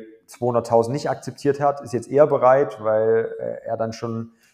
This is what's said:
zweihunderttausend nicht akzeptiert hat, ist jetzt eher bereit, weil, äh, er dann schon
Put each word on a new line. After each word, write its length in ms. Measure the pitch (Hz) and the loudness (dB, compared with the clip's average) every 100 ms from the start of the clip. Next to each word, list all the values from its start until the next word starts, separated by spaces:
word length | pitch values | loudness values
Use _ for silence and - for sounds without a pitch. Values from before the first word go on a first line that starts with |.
| 110 - _ | -4 -18 _
zweihunderttausend 680 | - 123 120 117 117 113 | -6 -2 0 2 2 2
nicht 160 | 143 143 | -2 -4
akzeptiert 520 | 131 - 127 143 139 | -6 -8 -4 -2 0
hat, 180 | 143 139 | 0 -2
ist 140 | 120 | -6
jetzt 160 | 120 117 | -6 0
eher 160 | 135 151 | 4 4
bereit, 560 | 135 123 131 139 - | 4 4 4 2 -4
weil, 500 | 107 110 113 113 113 - | -2 0 2 2 -2 -6
äh, 260 | 117 - - | -8 -8 -8
er 120 | 113 | -6
dann 160 | 113 | -6
schon 400 | 113 120 113 113 _ _ | -6 -8 -8 -10 _ _